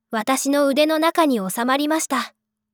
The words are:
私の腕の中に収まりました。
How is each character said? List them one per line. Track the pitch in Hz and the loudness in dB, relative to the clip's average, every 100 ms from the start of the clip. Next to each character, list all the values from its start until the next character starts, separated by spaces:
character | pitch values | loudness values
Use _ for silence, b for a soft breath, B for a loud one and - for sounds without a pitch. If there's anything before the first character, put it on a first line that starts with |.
| _ | _
私 | 220 214 269 277 | -4 -2 -2 0
の | 285 277 | 2 2
腕 | 269 311 | 2 2
の | 311 | 2
中 | 330 339 311 | 0 2 2
に | 233 190 | 2 -2
収 | 233 247 | -4 -2
ま | 277 | 0
り | 302 | 0
ま | 320 | -2
し | - | -2
た。 | 247 226 _ _ _ _ | -6 -6 _ _ _ _